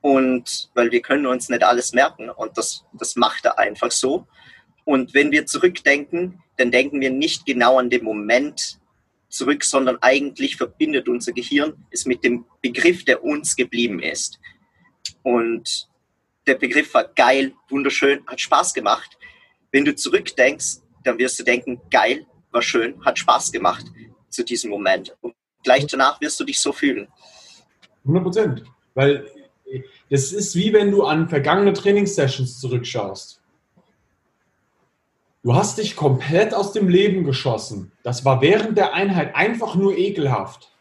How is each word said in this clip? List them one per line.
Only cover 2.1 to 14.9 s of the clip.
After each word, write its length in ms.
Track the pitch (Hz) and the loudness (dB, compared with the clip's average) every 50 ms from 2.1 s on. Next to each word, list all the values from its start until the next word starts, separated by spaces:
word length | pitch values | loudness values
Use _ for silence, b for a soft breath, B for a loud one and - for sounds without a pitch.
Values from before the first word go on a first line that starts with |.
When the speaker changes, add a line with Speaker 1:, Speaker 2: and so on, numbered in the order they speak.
| - _ 110 117 | 0 _ -14 -14
Speaker 1:
und 260 | - - 113 110 - - | -10 -10 -10 -8 -6 -6
das, 260 | 110 - - - _ _ _ | -6 -6 -8 -10 _ _ _
das 240 | - - - - | -10 -10 -8 -2
macht 280 | - 117 - - - - | 0 0 0 0 0 -2
er 140 | 110 - - | -2 0 0
einfach 320 | 107 104 107 - - 123 | -2 -2 -2 -4 -4 -4
so. 360 | - - - 131 143 185 - b b b b b b b b b b _ _ | -2 -2 -2 -2 -2 -2 -6 b b b b b b b b b b _ _
Und 300 | - 143 131 127 123 - | 0 0 0 0 0 2
wenn 160 | 139 143 147 | 2 2 4
wir 160 | 139 151 - | 2 0 0
zurückdenken, 960 | - - 147 175 180 185 - - 143 139 143 147 - - 170 180 185 180 - _ _ _ - | -2 -4 2 2 2 0 2 0 0 0 0 0 -6 -4 -4 -4 -6 -8 -14 _ _ _ -2
dann 120 | 131 120 | 0 2
denken 300 | 123 127 135 143 143 139 | 4 2 2 2 -2 -2
wir 100 | 135 131 | -2 -2
nicht 360 | 131 135 151 160 - - - | 0 0 -2 -2 -2 -6 -6
genau 320 | 139 131 123 120 120 131 131 | -4 0 2 4 4 4 4
an 100 | 123 120 | 2 2
den 160 | 123 123 113 | 0 -2 -2
Moment 760 | 110 107 104 104 107 117 127 143 147 147 - - - - _ _ _ _ _ _ _ _ _ _ _ | -4 -6 -6 0 2 2 2 2 -2 -6 -8 -10 -10 -10 _ _ _ _ _ _ _ _ _ _ _
zurück, 340 | - - 135 127 147 143 - | -10 -6 -2 -2 -2 -2 -2
sondern 320 | - - 135 131 127 131 - - | 0 0 2 2 2 0 2 4
eigentlich 540 | 123 135 143 143 139 - - 135 139 - | 4 4 4 0 -6 -6 -6 -6 -6 -4
verbindet 520 | - 131 120 _ _ 156 156 151 135 - - | -6 -6 -8 _ _ -2 0 0 -2 0 0
unser 240 | 123 123 120 - 117 | -4 -2 -4 -6 -6
Gehirn 540 | 120 120 - 143 143 147 156 151 - - _ | -8 -6 -2 0 0 0 0 -4 -10 -20 _
es 140 | - - - | -10 -8 -4
mit 180 | 135 123 120 - | -4 -4 0 0
dem 220 | 123 120 120 120 _ _ _ | 0 0 0 -6 _ _ _
Begriff, 420 | - 123 120 - - 170 180 180 - | -6 -6 -4 2 2 2 2 2 0
der 180 | - 120 - - | -2 -2 0 0
uns 320 | 143 147 147 151 - - | -4 -4 -4 -4 -6 -2
geblieben 440 | - 123 - - 120 120 117 98 82 | -2 -4 -4 -2 -2 -2 -2 -2 -4
ist. 380 | - - - - - - - _ b b b b b b b b b b | -6 -6 -6 -6 -8 -10 -10 _ b b b b b b b b b b